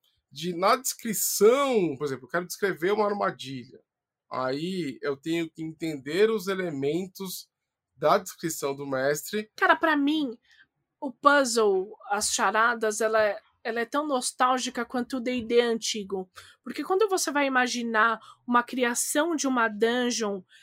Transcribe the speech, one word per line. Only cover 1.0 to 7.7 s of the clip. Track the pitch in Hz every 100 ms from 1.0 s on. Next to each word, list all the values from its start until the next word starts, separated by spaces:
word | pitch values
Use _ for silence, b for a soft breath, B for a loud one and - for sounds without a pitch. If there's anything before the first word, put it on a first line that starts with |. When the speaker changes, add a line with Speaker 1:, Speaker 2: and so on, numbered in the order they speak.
| 233 196 - - 202 262 277 240 170 131
Speaker 1:
por | 147
exemplo, | 131
eu | 131
quero | 170 180
descrever | - 202 160 170
uma | 208 208
armadilha. | 202 196 139 127 135 117 - _ _ _ _ _
Aí | 123 131 139 170 190 151 117
eu | - 139
tenho | 160 165 165
que | -
entender | 160 160 165 147 131 165 220
os | 220 185
elementos | 190 180 143 139 165 190 - 190 - - _ _